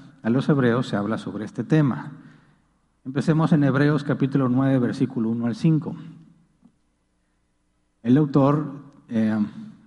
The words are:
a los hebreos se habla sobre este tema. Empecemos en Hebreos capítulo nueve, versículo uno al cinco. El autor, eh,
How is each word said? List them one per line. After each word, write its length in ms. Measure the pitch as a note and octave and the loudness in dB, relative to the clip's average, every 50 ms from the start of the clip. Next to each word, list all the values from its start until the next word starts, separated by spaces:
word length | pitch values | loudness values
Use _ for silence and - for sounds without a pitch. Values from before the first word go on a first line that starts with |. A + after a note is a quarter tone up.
| - - - _ | -20 -20 -20 _
a 80 | - A2 | -4 -2
los 200 | A#2+ C#3 - - | -2 0 0 0
hebreos 380 | D#3 C#3 B2+ A#2+ A2+ B2+ A#2+ | 0 2 2 2 0 0 -2
se 100 | - - | -4 -4
habla 200 | G#2 G#2 G#2 A2 | -4 -4 -4 -6
sobre 280 | G#2 - - F#2 G2+ G#2+ | -6 -8 -10 -10 -10 -10
este 180 | F#2+ - - A#2 | -8 -8 -10 -4
tema. 480 | - D#3+ D#3 D3 C3 - - - - - - - - - - _ _ _ _ _ _ _ _ _ _ _ _ _ | 0 2 2 2 2 -2 -4 -8 -12 -16 -18 -20 -20 -20 -20 _ _ _ _ _ _ _ _ _ _ _ _ _
Empecemos 480 | C3 C3 C#3+ - E3+ D#3 D#3+ D#3+ D#3+ | -8 -6 -2 0 0 2 2 2 2
en 120 | - D3 C#3+ | 4 4 4
Hebreos 400 | C#3 B2+ C3 D3 D3 D3+ C#3+ D3 | 2 2 2 2 2 2 0 0
capítulo 440 | - C3 - C#3+ C3 - C#3 C3 | -2 -2 0 0 0 0 0 0
nueve, 300 | B2 B2 C3 C3+ C3+ C3+ | 2 2 2 2 2 2
versículo 520 | C3 A#2+ A2 G2+ - C#3 B2 - B2 A2 A2+ | 2 2 0 0 -2 -2 -2 -2 -2 -2 -2
uno 180 | A#2 A#2+ A#2 | -2 -2 -2
al 80 | A#2+ A2 | -4 -2
cinco. 400 | - - E3 D#3+ D3 C3+ - - - - - - - - - _ _ _ _ _ _ _ _ _ _ _ _ _ _ _ _ _ _ _ _ _ _ _ _ _ _ _ _ _ _ _ _ _ _ - | 0 2 2 2 2 0 -4 -8 -12 -14 -18 -20 -20 -20 -20 _ _ _ _ _ _ _ _ _ _ _ _ _ _ _ _ _ _ _ _ _ _ _ _ _ _ _ _ _ _ _ _ _ _ 2
El 120 | A#2 B2+ | 4 4
autor, 580 | D3+ D#3 C#3 C3+ D3 C3+ C#3 C#3+ D#3 D3 - - - - - - - _ - | 4 4 4 4 4 4 4 4 2 -2 -6 -10 -14 -18 -20 -20 -20 _ -6
eh, 260 | A#2 A2 A2 G#2+ G#2+ A2 G#2 - - - - - - - - | -2 0 0 0 0 0 -2 -4 -6 -10 -16 -16 -18 -20 -20